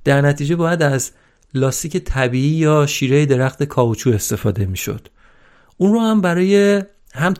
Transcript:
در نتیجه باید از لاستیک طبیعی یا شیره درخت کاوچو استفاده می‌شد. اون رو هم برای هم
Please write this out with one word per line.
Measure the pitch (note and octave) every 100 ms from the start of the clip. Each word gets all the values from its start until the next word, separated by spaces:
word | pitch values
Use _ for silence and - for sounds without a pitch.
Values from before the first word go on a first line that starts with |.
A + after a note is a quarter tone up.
در | C#3+ C#3
نتیجه | C#3+ D3 C#3+ E3+
باید | E3 E3+
از | D3 C3+ - - _ _ _
لاستیک | C3 C3 - D#3+ F#3
طبیعی | - C3 B2+ B2+ C#3+
یا | D#3+ D#3 D3+ C#3+
شیره | - C3+ C#3+ D3
درخت | B2+ C3 -
کاوچو | D3 - A#2+ G#2+ B2+
استفاده | G#2+ - G#2+ A2 G2 F#2+
می‌شد. | F#2 - G#2+ - _ _ _ _ _ _ -
اون | F#3+
رو | A3+
هم | A3+ A3
برای | F3+ E3+ F#3+ G3+ G3+ G3+ F#3+ _ _
هم | - E3+ G3